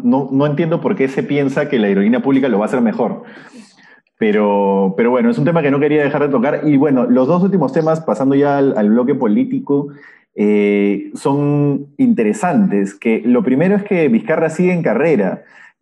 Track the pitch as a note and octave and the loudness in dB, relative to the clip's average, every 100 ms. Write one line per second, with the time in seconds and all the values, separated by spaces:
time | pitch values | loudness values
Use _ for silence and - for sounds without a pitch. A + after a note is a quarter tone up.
0 | A#2+ C3 C3+ C3+ D3 C#3+ E3+ E3+ B2+ G2+ | 0 0 0 0 0 0 -2 -2 -2 -2
1 | C3+ C#3 A#2+ C#3+ C#3 C#3 D3 C#3 G#2 G2 | -2 -4 -4 -2 -2 -2 -2 0 0 2
2 | G2+ B2 B2+ C3+ C3+ F#3+ G#3 G#3 A#3 - | 2 0 0 0 2 0 0 0 0 0
3 | A2+ - - - - - - _ - - | -4 -6 -12 -20 -20 -20 -20 _ -20 -20
4 | _ - A2 G#2 G#2 G2+ G2 G2 G2 F#2+ | _ -4 0 2 2 2 0 2 0 0
5 | A#2 B2+ A#2 A#2+ D3 E3+ C#3+ C#3 D3 D3+ | 0 2 0 0 0 0 0 0 2 2
6 | C#3+ D3 D3 C3+ C3 D3+ D#3 C#3+ D3 B2+ | 0 0 0 0 0 -2 0 2 2 2
7 | A#2+ B2 B2+ F3 F#3+ F#3+ C3 E3 D#3+ D#3+ | 2 2 2 2 2 0 0 0 0 -2
8 | D#3+ G#2 C3+ C#3 C#3+ C#3+ C#3 A2 G#2 A#2 | -2 -2 0 2 2 2 0 2 2 2
9 | B2 C#3 B2 G#2+ C3 C3 - C#3+ C#3+ - | 0 0 0 0 0 -4 -2 -2 -4 -10
10 | - - _ - G#2 G#2 G2+ G2+ G2+ G2 | -20 -20 _ -4 0 2 2 2 0 -2
11 | G2+ - C#3 C#3+ C#3+ D3 C#3+ C#3+ - - | -6 -8 -4 -2 0 0 0 -2 -6 -2
12 | C3 - G#2+ - F3+ C#3 - G2+ G2 - | 0 2 0 0 0 0 2 0 -2 -4
13 | - - A#3+ B3 F#3+ B3+ F3+ G3+ G3 F3+ | -2 -2 2 0 2 0 2 0 0 0
14 | D3+ A#2 - D#3+ D#3+ D#3+ F3+ F3+ C#3 G#2+ | 2 0 0 -2 -2 0 0 0 0 0
15 | D#3+ C3 F#2 - - - - _ | 0 0 0 -4 -12 -20 -20 _